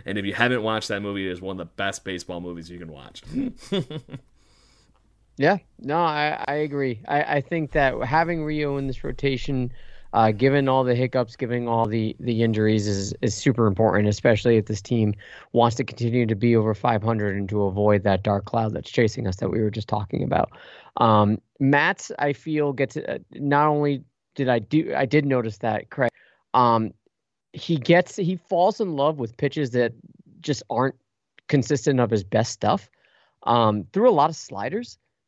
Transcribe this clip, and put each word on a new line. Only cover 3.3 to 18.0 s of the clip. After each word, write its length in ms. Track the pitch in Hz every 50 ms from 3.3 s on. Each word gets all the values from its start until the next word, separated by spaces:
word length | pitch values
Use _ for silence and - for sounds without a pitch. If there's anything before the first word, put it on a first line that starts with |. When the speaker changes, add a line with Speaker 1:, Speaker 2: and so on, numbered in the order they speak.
| - 254 254 254 - - - - 202 190 135 - 151 156 - - 147 131 - _ _ _ _ _ _ _ _ _ _ _ _ _ _ _ _ _ _ _ _ _ _
Speaker 2:
Yeah, 220 | - 139 165 202 185 - _ _ -
no, 180 | - 135 147
I, 480 | 170 175 160 151 151 151 151 151 - - -
I 60 | 143
agree. 460 | 151 151 147 143 143 135 127 113 107 - -
I, 280 | 147 147 151 - 151
I 40 | 143
think 320 | 135 - 170 165 156 135
that 260 | - 156 139 131 - 113
having 420 | 120 120 143 165 165 165 175 160 151
Rio 320 | 156 151 151 147 143 139
in 120 | 139 139 135
this 140 | 123 - -
rotation, 680 | 143 143 - 143 139 135 123 - - 139 127 123 127 - - - - - - - -
uh, 200 | - 110 113 110
given 360 | 107 101 131 135 139 143 135 135
all 160 | 131 131 127
the 100 | 123 120
hiccups, 400 | 120 127 120 - 127 120 117 -
given 320 | - 131 113 120 120 120
all 200 | 117 117 117 117
the, 280 | 107 110 113 110 113 - -
the 220 | 123 123 117 110
injuries, 440 | 117 113 110 107 107 107 110 107 101
is, 280 | 107 101 98 98 98 - -
is 120 | - 117 -
super 320 | - - 131 110 120 113
important, 400 | 104 95 110 113 104 87 104 104 104
especially 500 | 101 - - 123 113 - - 123 117 110
if 80 | 101
this 160 | - 110 101
team 320 | - - 123 117 110 104 101 - - - - - - _
wants 240 | - 117 117 117 113
to 80 | - 123
continue 420 | - - - 117 117 117 123 120
to 80 | 110 113
be 220 | 98 120 117 117
over 180 | 113 107 110 104
five 280 | - - 123 113 104
hundred 340 | 101 117 117 107 107 101 98
and 120 | 101 98 95
to 140 | 107 104
avoid 400 | 101 98 95 104 104 107 104 98